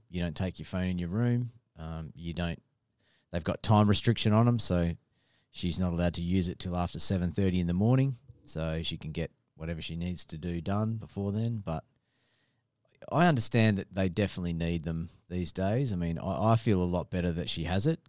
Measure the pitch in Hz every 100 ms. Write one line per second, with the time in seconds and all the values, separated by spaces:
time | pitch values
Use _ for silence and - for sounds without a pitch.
0 | - 87 87 73 92 87 80 92 92 90
1 | 87 101 120 120 120 - _ - 80 80
2 | 80 - 85 85 85 78 _ _ _ _
3 | _ _ _ 87 78 - - 107 104 101
4 | - 110 110 107 120 120 - 90 85 80
5 | _ _ _ _ _ - 90 82 90 85
6 | 87 82 85 95 87 - 92 87 87 -
7 | - 95 87 95 95 90 87 87 107 131
8 | 135 127 - - - 80 80 80 82 82
9 | 78 78 80 - _ _ 80 80 78 82
10 | 87 87 - 78 87 85 80 101 110 113
11 | 92 - 101 104 117 113 98 78 - _
12 | _ _ _ _ _ _ _ _ _ _
13 | - 135 175 135 110 117 110 98 - 101
14 | 95 85 98 - 87 85 85 85 80 82
15 | 87 - _ 90 85 - 95 117 135 90
16 | 85 82 92 71 110 110 117 95 90 87
17 | 78 90 87 82 - - 80 95 123 165